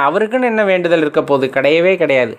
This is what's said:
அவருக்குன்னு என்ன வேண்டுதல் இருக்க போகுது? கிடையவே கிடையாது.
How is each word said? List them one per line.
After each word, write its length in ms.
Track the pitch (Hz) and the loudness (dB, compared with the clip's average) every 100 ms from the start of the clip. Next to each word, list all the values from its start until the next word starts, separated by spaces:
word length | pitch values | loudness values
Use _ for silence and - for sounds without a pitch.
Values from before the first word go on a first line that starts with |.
அவருக்குன்னு 460 | 143 185 214 254 247 | 0 0 -2 -2 -2
என்ன 100 | 220 | 0
வேண்டுதல் 400 | 202 185 175 170 | 0 0 0 0
இருக்க 180 | 151 156 | 0 -2
போகுது? 260 | 139 139 131 135 | 0 0 0 0
கிடையவே 360 | 139 165 180 180 | 2 2 2 2
கிடையாது. 360 | 151 135 117 | 0 0 0